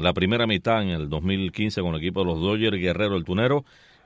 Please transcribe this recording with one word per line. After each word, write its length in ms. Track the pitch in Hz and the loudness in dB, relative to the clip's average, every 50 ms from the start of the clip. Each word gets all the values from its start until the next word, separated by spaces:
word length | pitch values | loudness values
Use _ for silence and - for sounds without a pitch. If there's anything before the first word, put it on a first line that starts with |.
la 100 | 80 90 | 0 0
primera 340 | 87 90 90 92 113 117 117 | 2 2 2 2 2 2 2
mitad, 360 | 113 107 90 - 113 113 110 | 2 0 0 2 2 0 2
en 80 | 104 95 | 0 0
el 180 | 87 82 76 71 | -2 -2 -4 -4
dos 140 | 76 78 | -4 -2
mil 280 | 80 92 98 95 98 87 | -2 0 0 0 -2 -2
quince, 300 | - - 107 110 - 104 | -2 -2 -2 -2 -2 -2
con 140 | 90 87 82 | -2 -2 -2
el 60 | 78 | -2
equipo 200 | 78 92 90 98 | -2 -2 -2 0
de 60 | 92 | 0
los 140 | 87 82 80 | 0 0 0
Dodgers, 360 | 85 98 107 107 110 110 101 | 0 0 0 2 0 0 0
Guerrero, 400 | 92 87 90 85 87 107 104 98 | 0 0 0 0 0 0 0 0
el 80 | 90 80 | -2 -2
tunero, 400 | 87 90 98 117 127 143 147 139 _ - - - - - _ _ | 0 0 2 2 2 2 0 -2 _ -18 -20 -20 -20 -20 _ _